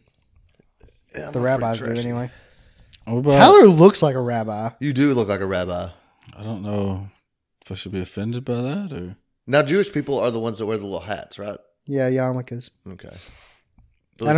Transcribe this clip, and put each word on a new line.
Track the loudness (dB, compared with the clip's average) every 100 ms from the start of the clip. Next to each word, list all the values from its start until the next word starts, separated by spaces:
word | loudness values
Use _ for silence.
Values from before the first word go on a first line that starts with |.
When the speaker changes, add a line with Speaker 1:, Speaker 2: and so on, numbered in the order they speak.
| _ _ _ _ _ _ _ _ -20 _ _ -14
Speaker 1:
Yeah, | -8
I'm |
Speaker 2:
The | -4
Speaker 1:
pretty | -2
Speaker 2:
rabbis | -2 -2 -4
do | -6
Speaker 1:
trashy. | -6
Speaker 2:
anyway. | -6 -8 -10 -14 _ _ _ _ _ -18 -8
Speaker 3:
What | -2
about | 4
Speaker 2:
Tyler | 8 10 10 10
looks | 10 6 6
like | 0 0
a |
rabbi. | -4 -4 -4 -6 -8 -6
Speaker 1:
You | -4
do | 0 2
look | 2 0
like | -2
a | -2
rabbi. | -4 -4 -6 -10 -14 _ _ _ -16
Speaker 3:
I |
don't | -12 -10
know | -8 -6 -4 -6 -10 _ _ _ _ _
if | -16
I | -14
should | -10
be | -10
offended | -10 -10 -8 -8 -8
by | -6
that | -6 -8 -10
or | -12 -14 -16 _ _ -2
Speaker 1:
Now, | 0
Jewish | 2 0 -2
people | -4 -4 -2
are | -2
the | -2
ones | -6 -6
that | -6
wear | -6
the | -6
little | -10
hats, | -8 -12 -12 -14
right? | -14 -14 _ _ -8
Speaker 2:
Yeah, | -4 -2
yarmulkes. | -2 -2 -6 -8 -14 -16 _ -20
Speaker 1:
Okay. | -20 -20
Speaker 2:
Adam | -20 -20 -20 -20 _ _ _ _ _ _ -8
Speaker 1:
Billy | 0